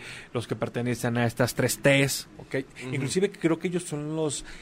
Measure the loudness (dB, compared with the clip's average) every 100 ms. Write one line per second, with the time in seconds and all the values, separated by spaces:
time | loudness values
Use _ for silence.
0 | -6 -14 -6 -6 -4 -4 -2 -2 -2 0
1 | 0 2 2 2 0 2 0 4 6 6
2 | 4 0 -8 -16 -6 -6 -6 -10 -6 -4
3 | 0 2 0 2 0 2 0 -2 -4 -6
4 | -4 -2 -2 -2 -10 -16